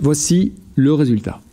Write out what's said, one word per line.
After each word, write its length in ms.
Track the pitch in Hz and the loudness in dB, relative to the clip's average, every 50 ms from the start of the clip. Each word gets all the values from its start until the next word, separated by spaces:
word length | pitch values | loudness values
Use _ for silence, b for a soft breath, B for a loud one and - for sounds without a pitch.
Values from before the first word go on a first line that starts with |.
voici 520 | 147 139 151 147 - - 170 180 190 - - - - - - | 0 0 0 0 0 0 0 0 0 -2 -6 -10 -20 -6 -2
le 180 | - 131 139 156 | 0 2 2 2
résultat. 480 | 143 151 127 117 104 - 95 - - - - | 2 2 0 0 -2 -2 -8 -12 -12 -18 -20